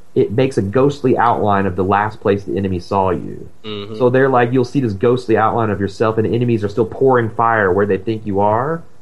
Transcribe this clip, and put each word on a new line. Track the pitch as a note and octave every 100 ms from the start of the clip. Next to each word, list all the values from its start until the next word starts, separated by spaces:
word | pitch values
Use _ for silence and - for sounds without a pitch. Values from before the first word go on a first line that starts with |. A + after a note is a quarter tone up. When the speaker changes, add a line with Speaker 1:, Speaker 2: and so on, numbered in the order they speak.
| -
Speaker 1:
it | C3+ A#2
makes | A2 C3+ B2+
a |
ghostly | G2 B2+ C#3+ C#3+ C3+ -
outline | A2+ D#2+ G#2 G2 G2
of |
the | F#2
last | F#2 G2+ G#2+ -
place | G#2+ G2+
the | G2 F#2
enemy | G2 F2+
saw | - G2 F#2+
you. | E2+ G1+ - E2 -
Speaker 2:
Mm-hmm. | A2 G#2 G2+ A2
Speaker 1:
So | B2
they're | C3 C3+
like, | B2 B2
you'll | B2+
see | A#2+ C#3+
this | A#2+
ghostly | G2 A#2+ B2+ - G#2
outline | G#2+ A2+ A2
of | F#2+
yourself, | F#2+ - A2 A2+
and | G#2+
enemies | A#2 B2 A2+
are | G2+
still | A#2+ A2
pouring | - C3 B2 A2+
fire | A2+ A#2 A2+ F#2+
where | F#2 G#2
they | F#2+
think | G#2+ A2 G#2+
you | G2
are. | G#2 A2 C#3 E3 - -